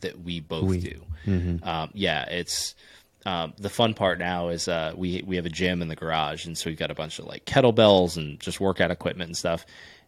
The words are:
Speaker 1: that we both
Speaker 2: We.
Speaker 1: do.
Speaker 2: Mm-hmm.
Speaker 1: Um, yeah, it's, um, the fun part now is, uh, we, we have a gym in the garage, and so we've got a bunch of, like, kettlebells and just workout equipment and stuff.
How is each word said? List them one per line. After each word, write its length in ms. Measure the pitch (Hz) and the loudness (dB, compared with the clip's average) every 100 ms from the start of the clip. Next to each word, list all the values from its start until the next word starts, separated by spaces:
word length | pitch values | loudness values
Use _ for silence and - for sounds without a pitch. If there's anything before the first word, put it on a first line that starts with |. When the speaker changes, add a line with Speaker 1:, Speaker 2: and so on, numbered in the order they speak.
Speaker 1:
that 200 | 95 - | -12 -10
we 180 | 85 85 | -8 -8
both 240 | 76 82 95 | -6 -2 0
Speaker 2:
We. 140 | 90 | 0
Speaker 1:
do. 200 | 90 - - - 101 | -4 -12 -12 -8 0
Speaker 2:
Mm-hmm. 400 | 92 87 85 87 | 0 0 -2 -4
Speaker 1:
Um, 220 | 82 78 | -4 -6
yeah, 300 | 98 90 76 - | -2 0 0 -4
it's, 480 | 87 82 - - - - - _ _ 98 | -6 -6 -6 -6 -10 -20 -20 _ _ -4
um, 280 | 87 80 - | -4 -4 -6
the 100 | 101 | -6
fun 240 | - 113 | 2 2
part 240 | 110 98 87 | 4 2 2
now 300 | 87 87 87 | -2 -2 -2
is, 200 | 85 90 | -2 -2
uh, 260 | 82 80 90 | -2 -2 -2
we, 280 | 90 90 95 | -4 -4 -2
we 80 | 90 | -4
have 100 | 85 | -4
a 40 | |
gym 320 | 80 92 90 | 0 0 0
in 60 | 82 | -4
the 60 | 78 | -6
garage, 500 | 80 80 76 78 85 | -2 0 0 -4 -8
and 100 | 80 | -8
so 120 | 85 | -6
we've 100 | 78 | -4
got 100 | 76 | -6
a 60 | 76 | -4
bunch 240 | 78 - | -8 -10
of, 60 | 82 | -12
like, 180 | - - | -12 2
kettlebells 720 | 139 127 113 107 95 87 80 | 6 6 8 10 10 6 0
and 220 | 73 71 | -6 -8
just 200 | - - | -8 0
workout 300 | 95 92 85 | 0 2 0
equipment 380 | 87 87 90 85 | 0 -4 -4 -6
and 100 | 85 | -4
stuff. 280 | 87 85 - - - - | -2 -2 -4 -20 -20 -20